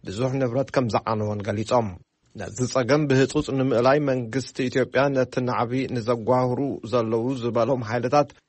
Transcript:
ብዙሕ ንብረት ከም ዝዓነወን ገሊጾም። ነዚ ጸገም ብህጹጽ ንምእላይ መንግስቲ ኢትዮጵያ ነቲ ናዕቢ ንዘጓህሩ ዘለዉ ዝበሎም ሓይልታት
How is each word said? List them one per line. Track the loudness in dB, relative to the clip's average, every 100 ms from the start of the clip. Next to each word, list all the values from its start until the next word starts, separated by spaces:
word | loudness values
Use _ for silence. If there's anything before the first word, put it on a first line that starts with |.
ብዙሕ | -10 -4 -2
ንብረት | 0 -2 -2 0
ከም | 0 0
ዝዓነወን | 0 0 -2 -2 -4
ገሊጾም። | -4 -4 0 0 0 -6 _ _ _ -14
ነዚ | -12 -4 -2
ጸገም | 0 2 2 4
ብህጹጽ | 4 4 0 -2
ንምእላይ | 0 2 4 4 4
መንግስቲ | 2 -2 -2 -6 -6 -4
ኢትዮጵያ | -2 0 0 2 2
ነቲ | 2 0 -2
ናዕቢ | -2 -2 -2 -2 -2
ንዘጓህሩ | -4 -2 -2 2 2 2 0 -2 -4 -2
ዘለዉ | -2 0 0 0 -2
ዝበሎም | -2 0 2 0 -2
ሓይልታት | -4 2 2 2 -4